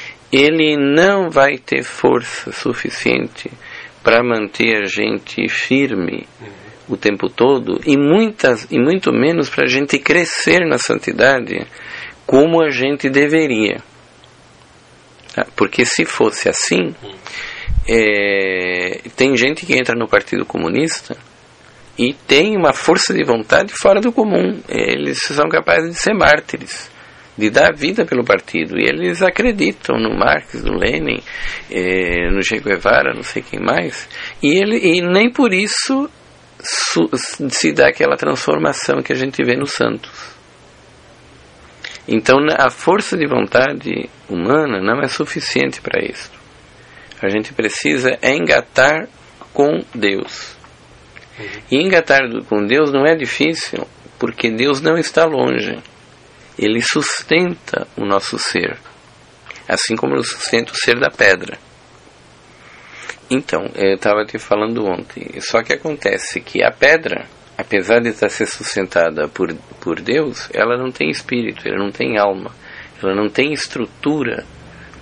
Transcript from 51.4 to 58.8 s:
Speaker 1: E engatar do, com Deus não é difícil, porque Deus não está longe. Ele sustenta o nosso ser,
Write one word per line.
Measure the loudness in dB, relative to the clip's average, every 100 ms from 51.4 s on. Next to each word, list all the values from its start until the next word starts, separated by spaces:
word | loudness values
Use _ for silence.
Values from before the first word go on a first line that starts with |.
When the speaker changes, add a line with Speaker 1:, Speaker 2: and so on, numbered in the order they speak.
| -16 -14 -2
Speaker 1:
E | 0
engatar | 2 2 4 2 2
do, | -4 -2
com | -2 2
Deus | 2 2
não | 4 4
é | 2
difícil, | 0 -2 -2 -2 -6 -8 -10 -14 -20 -6
porque | -6 -2 -2
Deus | 0 0 0
não | 2 0
está | 0 2 2
longe. | 2 0 0 -4 -8 -12 -20 -20 -20 -20 -20 -18 -2
Ele | 0 0
sustenta | 0 -2 -2 -4 0 0 0 -4 -6 -6 -6 -6
o | -2
nosso | -2 -2 -6
ser, | -4 -2 -2 -6